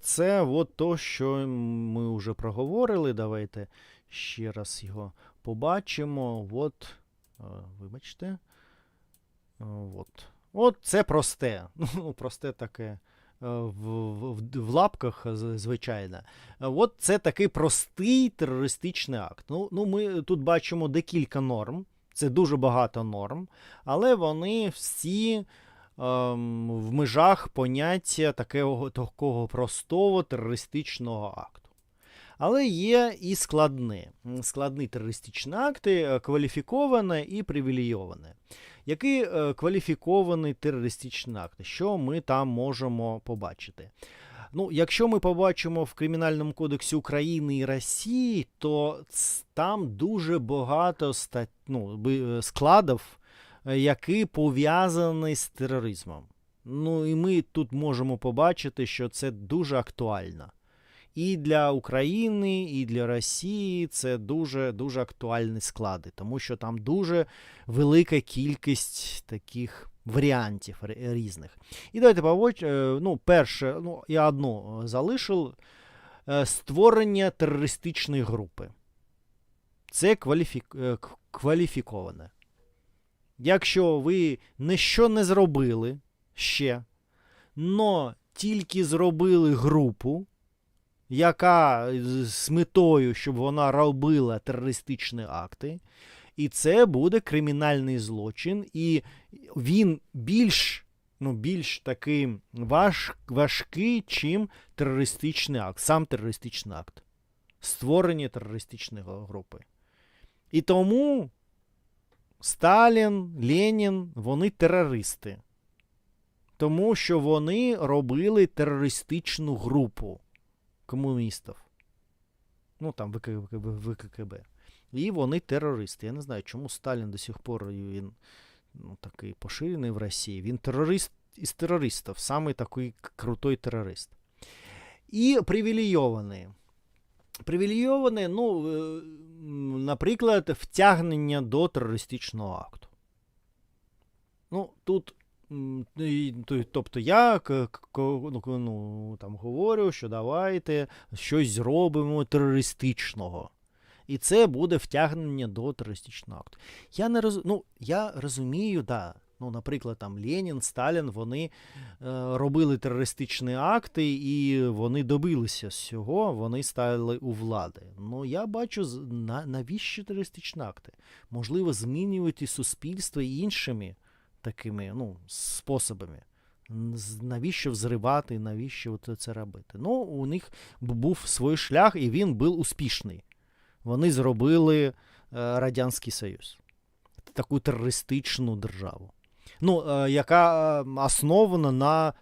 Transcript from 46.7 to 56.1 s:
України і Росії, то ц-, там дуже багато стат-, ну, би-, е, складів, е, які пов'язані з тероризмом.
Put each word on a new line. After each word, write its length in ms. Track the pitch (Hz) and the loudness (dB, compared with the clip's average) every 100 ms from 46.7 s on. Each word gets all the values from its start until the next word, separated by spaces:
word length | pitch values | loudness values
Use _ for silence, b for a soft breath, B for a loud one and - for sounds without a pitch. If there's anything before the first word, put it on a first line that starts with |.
| 143 - 156 | -2 -2 -2
України 640 | - 147 156 165 147 139 | 0 -2 0 -2 0 -2
і 80 | 131 | -2
Росії, 840 | 135 - - 214 247 247 202 - - | -2 -4 -4 -2 0 2 0 -4 -4
то 460 | 151 151 147 151 - | -2 0 0 -4 -8
ц-, 360 | - - - - | -4 -2 -4 -6
там 420 | - 175 208 143 101 | -2 0 0 -4 -2
дуже 440 | 180 214 160 170 | -2 0 0 0
багато 720 | 117 139 123 151 180 170 143 | 0 -2 0 2 2 0 -2
стат-, 340 | 123 - 120 117 _ - | -2 -6 -6 -6 _ -8
ну, 300 | 131 101 104 | -6 -6 -4
би-, 400 | 123 135 123 117 | 0 0 0 -4
е, 40 | |
складів, 800 | 113 - 143 202 165 120 - - b b b b 131 | -4 2 6 8 6 0 -4 -20 b b b b -4
е, 140 | 135 | 0
які 460 | 143 139 - 208 208 | 2 2 0 0 0
пов'язані 1080 | - 151 131 147 170 185 165 170 160 156 143 | 0 0 2 2 4 4 2 0 0 -2 -2
з 120 | - | -6
тероризмом. 760 | - 127 131 113 95 90 | -6 -4 -2 -4 -6 -12